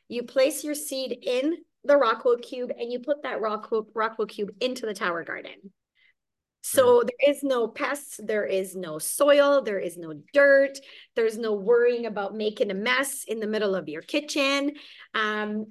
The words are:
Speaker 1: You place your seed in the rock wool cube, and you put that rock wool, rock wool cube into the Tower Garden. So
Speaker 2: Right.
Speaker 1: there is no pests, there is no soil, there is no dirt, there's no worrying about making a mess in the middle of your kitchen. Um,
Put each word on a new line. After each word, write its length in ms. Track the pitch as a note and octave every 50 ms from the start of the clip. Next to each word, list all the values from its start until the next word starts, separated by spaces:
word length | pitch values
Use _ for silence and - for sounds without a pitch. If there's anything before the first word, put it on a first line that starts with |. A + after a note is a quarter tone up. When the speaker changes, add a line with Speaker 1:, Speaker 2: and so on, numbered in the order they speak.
| _
Speaker 1:
You 160 | - G#3+ A#3+ A#3+
place 400 | - - C4+ C4 D4+ D4+ - -
your 140 | D4+ D4
seed 420 | D4 - - C4+ C4 C4 A3+ - - -
in 340 | C4 B3 B3+ C4+ D#4 E4+ D#4+ - _ _ _ -
the 140 | B3+ C#4+
rock 280 | C#4+ B3 A3 A3+ A3+ -
wool 120 | B3 A#3+
cube, 340 | A#3+ A#3+ - C4+ B3 B3 A#3
and 220 | - - A#3+ A#3 B3
you 80 | B3
put 240 | A#3+ D4 C#4+ D4 -
that 160 | B3+ A3 -
rock 280 | A3 G#3+ G#3+ G#3+ - - A#3
wool, 180 | A3 A3 - -
rock 200 | A3+ G#3+ A3 A3+
wool 120 | - G#3+ G#3
cube 240 | - - G3+ G3 - -
into 260 | B3 B3+ B3 B3 -
the 80 | A3 G3+
Tower 300 | - A3 F3+ E3+ E3 -
Garden. 480 | - - - - - - - - G3 - _ _ _ _ _ _ _ _ _ _ _ _ _ _ _ _ _ -
So 360 | - - C#4 B3+ B3 B3 A#3+
Speaker 2:
Right. 100 | A#3 A3+
Speaker 1:
there 220 | - - C4 D4 C#4+
is 100 | C#4+ C#4+
no 240 | C4+ B3+ A#3+ A3+
pests, 540 | G#3+ - - C#4+ - C#4+ C#4+ - - - - G#3+
there 240 | G#3+ G#3+ G#3 -
is 300 | - G3 F#3+ F#3+ F#3 F3+
no 240 | F#3+ F3+ D#3+ D3+ D#3
soil, 600 | - - - - C#4+ D4 C#4+ C#4+ C#4+ C#4+ C#4+ C4+
there 200 | - A3 G3+ F#3+
is 180 | - F3 E3+ F3
no 240 | E3 D#3+ D#3 D3 - _ -
dirt, 460 | C#4+ C#4+ C#4 C#4 C#4 C#4 C#4 C#4 - - - - - - _ _
there's 200 | A#3 A3+ A3+ A3+
no 160 | A3 A#3 A3 G#3
worrying 540 | G3+ F#3 G#3+ A#3+ A#3+ A#3+ B3 B3 A#3 A#3
about 300 | A3 G3+ G#3 G3 F#3+ G#3
making 340 | A3 G#3+ G#3+ G#3+ - G#3+ G3+
a 40 | F#3+
mess 500 | F#3+ G#3+ B3 B3+ B3+ C#4 C#4 - - -
in 160 | - A3 A3+
the 80 | G#3+ G#3+
middle 260 | A3 G#3+ G#3+ G3+ -
of 140 | F3+ D#3+ D3+
your 140 | D3 - -
kitchen. 720 | - - D4 D4+ D4+ - D4+ C4+ C4+ C#4 C#4 C#4 C#4+ D4 - - - - - - - -
Um, 520 | A3+ G#3+ G#3+ G#3+ G#3+ G#3+ G#3+ G#3+ G#3+ G#3+ -